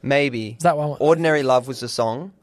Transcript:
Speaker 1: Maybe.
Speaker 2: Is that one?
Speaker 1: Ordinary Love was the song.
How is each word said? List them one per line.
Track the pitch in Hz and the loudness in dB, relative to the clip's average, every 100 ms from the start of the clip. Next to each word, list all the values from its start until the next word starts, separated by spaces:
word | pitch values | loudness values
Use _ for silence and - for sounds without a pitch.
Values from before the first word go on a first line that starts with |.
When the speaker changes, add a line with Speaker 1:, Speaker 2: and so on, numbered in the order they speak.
Speaker 1:
Maybe. | - 139 143 120 110 117 | 0 2 2 -2 -8 -2
Speaker 2:
Is | |
that | 165 151 | 0 2
one? | 151 143 | -2 0
Speaker 1:
Ordinary | 147 165 165 151 | 2 2 2 2
Love | 131 127 127 | 2 2 0
was | 123 | -6
the | 120 | -6
song. | - 113 117 185 - | -4 -2 -4 -8 -14